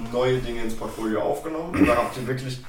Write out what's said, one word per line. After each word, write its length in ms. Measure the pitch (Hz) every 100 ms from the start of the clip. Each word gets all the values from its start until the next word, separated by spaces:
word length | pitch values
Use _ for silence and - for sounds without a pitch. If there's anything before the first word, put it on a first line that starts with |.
| 117
neue 280 | 123 127 127
Dinge 240 | 120 120
ins 120 | 113
Portfolio 460 | 110 110 - 110 110
aufgenommen? 640 | - 143 160 160 175 139
Oder 160 | - 117
habt 180 | 120 131
ihr 100 | 123
wirklich 340 | 131 131 -